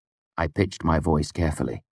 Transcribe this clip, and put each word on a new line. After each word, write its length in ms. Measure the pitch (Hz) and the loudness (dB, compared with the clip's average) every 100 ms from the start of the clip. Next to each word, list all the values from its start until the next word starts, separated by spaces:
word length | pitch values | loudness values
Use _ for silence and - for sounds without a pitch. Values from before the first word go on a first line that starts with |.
| _ _ _ - | _ _ _ -4
I 100 | 85 | -4
pitched 360 | - 95 - | 0 0 0
my 160 | 85 80 | 0 2
voice 320 | 76 78 76 | 4 2 0
carefully. 520 | - 85 73 65 58 - | 0 -2 0 -4 -6 -12